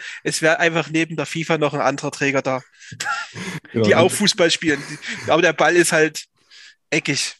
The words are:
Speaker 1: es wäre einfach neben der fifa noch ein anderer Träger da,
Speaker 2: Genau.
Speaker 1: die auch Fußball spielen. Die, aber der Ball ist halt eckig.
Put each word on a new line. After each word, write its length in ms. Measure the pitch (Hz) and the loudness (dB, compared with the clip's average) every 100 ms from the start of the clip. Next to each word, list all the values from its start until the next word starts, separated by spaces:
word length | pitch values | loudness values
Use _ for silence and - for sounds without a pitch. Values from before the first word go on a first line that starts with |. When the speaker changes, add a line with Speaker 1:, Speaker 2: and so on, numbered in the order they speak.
| - - | -8 -10
Speaker 1:
es 180 | 151 - | -6 0
wäre 180 | 160 170 | 0 2
einfach 280 | 170 165 147 | 2 0 0
neben 260 | 160 165 156 | -2 -2 -4
der 100 | 139 | -6
fifa 320 | 160 160 160 | -6 -2 0
noch 160 | 147 | 0
ein 60 | 143 | 0
anderer 320 | 131 139 143 | 0 0 -4
Träger 300 | - 139 139 | -2 -2 0
da, 180 | 131 131 - _ - 120 - - - - 190 156 - | -2 -4 -6 _ -16 -10 -6 -6 -8 -12 -12 -12 -6
Speaker 2:
Genau. 120 | 117 107 | 2 4
Speaker 1:
die 80 | - | 6
auch 140 | 180 | 4
Fußball 380 | - 202 - 170 | 2 0 2 2
spielen. 300 | - 160 143 147 151 - 208 117 | 2 0 -2 -4 -12 -12 -6 0
Die, 40 | |
aber 120 | 156 | 2
der 100 | 170 | 4
Ball 200 | 151 156 | 4 4
ist 180 | 175 170 | 4 4
halt 340 | 165 156 151 - _ _ - - _ _ | 4 2 0 -14 _ _ -20 -20 _ _
eckig. 440 | 156 - 139 - | -2 -2 -4 -4